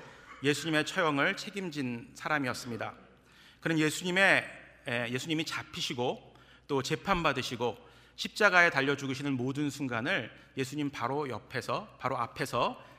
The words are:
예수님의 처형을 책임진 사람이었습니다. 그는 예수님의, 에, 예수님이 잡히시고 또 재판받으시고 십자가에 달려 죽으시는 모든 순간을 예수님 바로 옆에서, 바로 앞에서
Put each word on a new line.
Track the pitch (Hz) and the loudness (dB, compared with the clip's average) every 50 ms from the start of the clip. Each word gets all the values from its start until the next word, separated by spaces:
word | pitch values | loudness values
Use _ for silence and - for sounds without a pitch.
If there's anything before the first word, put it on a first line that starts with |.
| - - - - - - - - - | -8 -16 -20 -20 -20 -20 -10 -2 0
예수님의 | 139 147 147 - 165 156 151 151 | 0 0 0 0 0 0 0 0
처형을 | - - 185 180 156 147 139 143 175 196 | 0 0 2 2 2 4 4 4 2 2
책임진 | - - 214 185 202 190 180 143 147 135 123 120 117 117 - - | -2 -6 -8 -8 -6 -6 -6 -4 -4 -4 -4 -4 -6 -10 -12 -14
사람이었습니다. | - - 165 156 147 139 127 117 - - 123 117 107 113 107 - - - - - - _ - - - - - - - | -8 -4 -2 0 0 0 0 -2 -4 -6 -8 -6 -6 -6 -8 -10 -14 -20 -20 -20 -20 _ -20 -20 -20 -20 -20 -14 -6
그는 | - 160 165 156 | -2 0 2 4
예수님의, | 156 156 151 - 180 180 175 190 196 190 160 131 - - - - - - - - - | 2 2 2 0 -2 0 4 6 6 6 6 6 2 0 -10 -16 -20 -20 -20 -12 -6
에, | - 120 120 120 117 | -4 -2 -2 -2 -2
예수님이 | 123 127 123 165 160 156 165 | -4 -4 -2 0 0 0 -2
잡히시고 | - - - 117 - - - 151 - 175 120 123 135 190 247 - - - - - - - - _ - | -2 -4 -8 -8 -8 -8 -6 -6 -4 -2 -2 -2 -2 -2 -4 -8 -20 -20 -20 -20 -20 -20 -16 _ -2
또 | 147 135 131 | 0 0 0
재판받으시고 | - 160 147 - - 196 175 165 156 135 127 120 - 127 110 123 120 107 - - - - - - - - | 0 -2 -2 0 2 2 4 4 2 2 2 -2 -4 -2 -2 -2 -2 -2 -4 -10 -20 -20 -20 -20 -18 -10
십자가에 | - - - - - 220 202 185 180 175 170 | -8 -8 -6 0 4 6 8 8 8 8 8
달려 | 160 139 135 139 143 | 6 4 2 2 0
죽으시는 | 131 135 131 135 127 139 143 139 | 0 -2 -4 -4 -4 -2 -2 -2
모든 | 127 120 135 117 139 151 143 | 0 -2 -2 -2 -2 -2 -2
순간을 | 135 - 151 131 120 113 113 151 196 170 117 - - - - - - | -2 -4 -4 -4 -2 -2 -2 0 -2 -2 -2 -6 -12 -18 -20 -12 -6
예수님 | - 135 127 143 151 147 143 | -6 -4 -4 -2 -4 -4 -4
바로 | 135 - 117 117 135 143 151 135 | -4 -2 -2 -2 -2 -2 -4 -4
옆에서, | 117 107 - - - 127 110 - 120 156 208 214 - - | -6 -8 -10 -6 -6 -6 -2 -2 -4 -4 -4 -8 -12 -6
바로 | - 127 135 | -4 -4 -2
앞에서 | 131 117 117 - - 147 127 - 120 139 196 254 - - - - | -2 -4 -4 -4 -4 -4 -2 0 0 0 0 -2 -6 -14 -20 -20